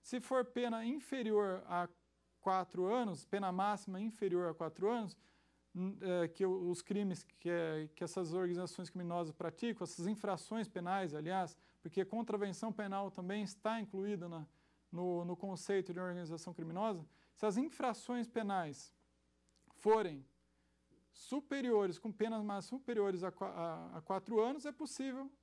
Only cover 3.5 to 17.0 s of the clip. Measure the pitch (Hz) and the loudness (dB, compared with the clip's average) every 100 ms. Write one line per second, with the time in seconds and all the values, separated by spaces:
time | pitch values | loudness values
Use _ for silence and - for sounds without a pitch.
3.5 | 185 202 202 - 190 220 220 196 180 175 | 2 2 0 -4 -4 -4 0 2 4 2
4.5 | 165 160 156 196 240 202 - _ _ _ | 0 -4 0 2 2 -2 -8 _ _ _
5.5 | _ _ 180 185 196 190 180 165 165 190 | _ _ -4 -4 -2 0 2 2 2 2
6.5 | 185 175 175 - 208 202 175 - _ 170 | 2 0 -2 0 2 2 0 -8 _ 0
7.5 | 170 165 156 156 - 170 185 170 175 180 | 0 2 -2 -4 -6 -4 -2 0 0 0
8.5 | 175 175 - 180 180 175 175 165 151 170 | 0 -4 -6 -10 -6 -2 -2 -2 -4 -6
9.5 | 165 233 226 165 - 175 220 208 175 - | -2 -4 -2 -6 -2 -2 0 -2 -2 -2
10.5 | 220 214 190 175 196 180 151 156 190 175 | -4 -4 -4 0 0 0 -2 0 0 0
11.5 | - _ _ 165 196 190 226 233 208 202 | -6 _ _ -4 0 0 0 0 0 0
12.5 | 175 220 220 202 196 196 190 180 208 202 | -2 -4 -2 -2 -2 -2 -4 -2 -2 -2
13.5 | - 214 226 214 190 202 202 170 165 151 | -2 -2 -2 -2 -4 -2 -2 -4 -8 -10
14.5 | _ _ _ _ 170 180 175 175 175 196 | _ _ _ _ -2 0 0 0 -4 -4
15.5 | 190 - 196 185 180 185 175 165 165 180 | -6 0 0 2 -4 -4 -4 -6 -8 -8
16.5 | 170 165 170 220 185 | -8 -6 -2 0 -2